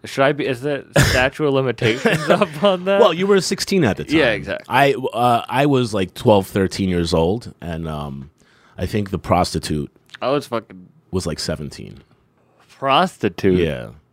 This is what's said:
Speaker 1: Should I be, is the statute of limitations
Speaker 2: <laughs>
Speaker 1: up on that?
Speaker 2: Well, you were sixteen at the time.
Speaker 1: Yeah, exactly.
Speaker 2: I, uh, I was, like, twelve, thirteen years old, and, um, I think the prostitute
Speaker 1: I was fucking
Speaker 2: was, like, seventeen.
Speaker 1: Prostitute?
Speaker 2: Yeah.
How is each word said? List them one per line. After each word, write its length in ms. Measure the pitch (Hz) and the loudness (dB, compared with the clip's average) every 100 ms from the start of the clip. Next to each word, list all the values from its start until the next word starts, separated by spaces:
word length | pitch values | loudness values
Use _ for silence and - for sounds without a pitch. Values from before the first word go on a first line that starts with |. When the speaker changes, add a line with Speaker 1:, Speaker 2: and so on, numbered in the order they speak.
| - | -8
Speaker 1:
Should 180 | - | 0
I 80 | 139 | 2
be, 140 | 147 135 | 2 -4
is 140 | 120 | -4
the 220 | 143 139 - 147 | -4 -6 -2 2
statute 480 | 131 - 131 - 151 | 4 4 0 0 0
of 80 | |
limitations 720 | 135 131 113 117 120 226 165 156 | 2 0 0 0 2 0 -2 0
Speaker 2:
<laughs> 0 | |
Speaker 1:
up 340 | 175 190 147 | 2 0 0
on 220 | 202 185 185 | 0 0 0
that? 140 | 196 | 4
Speaker 2:
Well, 140 | 214 | 4
you 120 | 165 196 | 4 2
were 140 | 202 | 2
sixteen 440 | - 196 - 190 | 2 -6 -2 2
at 120 | 131 90 | 2 0
the 60 | |
time. 120 | - 156 | 0 2
Speaker 1:
Yeah, 140 | 131 | 2
exactly. 340 | 104 98 90 - | 0 -6 -10 -2
Speaker 2:
I, 260 | 123 143 | 2 4
uh, 500 | 120 127 113 123 117 - | 2 -4 0 2 2 0
I 180 | 123 147 | 0 2
was, 280 | 135 120 | 2 2
like, 200 | 101 95 | -2 -4
twelve, 320 | - - 101 95 | 0 4 4 4
thirteen 420 | 104 95 - 95 | -2 -2 0 -2
years 260 | 87 82 | 0 0
old, 400 | 85 82 113 - - | 2 2 0 -8 -14
and, 260 | 87 82 80 | -10 -8 -8
um, 420 | 76 73 69 67 _ _ _ _ - | -8 -10 -12 -16 _ _ _ _ -8
I 80 | 90 | -4
think 240 | 107 98 | -4 -4
the 80 | 90 | -6
prostitute 760 | - 87 87 82 - 78 67 _ _ - | -2 0 0 -4 -4 -6 -6 _ _ -8
Speaker 1:
I 80 | 117 | -4
was 160 | 143 - | -4 -4
fucking 420 | 117 - 92 90 _ _ | -8 -10 -20 -20 _ _
Speaker 2:
was, 160 | 92 87 | -6 -4
like, 120 | 78 | -6
seventeen. 600 | - 76 71 - 50 - _ _ _ _ _ _ _ | -6 -8 -10 -14 -18 -20 _ _ _ _ _ _ _
Speaker 1:
Prostitute? 880 | - 135 139 185 - 107 87 98 90 | -8 0 2 0 -2 -4 0 2 2
Speaker 2:
Yeah. 300 | 82 65 57 57 _ | 2 -4 -10 -18 _